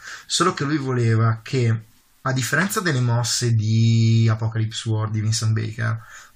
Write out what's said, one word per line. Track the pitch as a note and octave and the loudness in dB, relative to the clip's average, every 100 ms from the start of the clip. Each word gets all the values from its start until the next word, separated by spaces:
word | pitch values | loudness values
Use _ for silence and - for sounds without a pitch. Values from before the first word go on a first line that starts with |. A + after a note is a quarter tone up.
| - - - | -18 -18 -6
solo | - F3 | -2 0
che | F#3 | 0
lui | C#3+ D3+ | -2 -2
voleva | C3 B2 A#2 A2+ A2+ A2 | -2 0 2 2 2 0
che, | - C3 A#2+ A2 - _ _ _ | -2 0 2 0 -4 _ _ _
a | C3 | -4
differenza | C3 A#2+ C#3+ G3 A3 | -2 -2 -2 0 -2
delle | F3+ B2+ | -2 0
mosse | B2 A#2 A#2 - A#2+ | 0 0 -2 -2 0
di | A2+ G#2+ A2+ A2+ A2+ A2+ A2+ A2+ | 0 2 2 4 4 4 4 4
Apocalypse | A2 A2 A2 A2 - A#2 | 2 -2 -2 -4 -4 -4
World | A2 A2+ | -2 -2
di | A2 | -2
Vincent | G#2+ A2+ A2 | -2 -2 0
Baker, | A2 A2 G#2+ A2+ A2+ - - - | -2 -2 -4 -4 -4 -10 -20 -20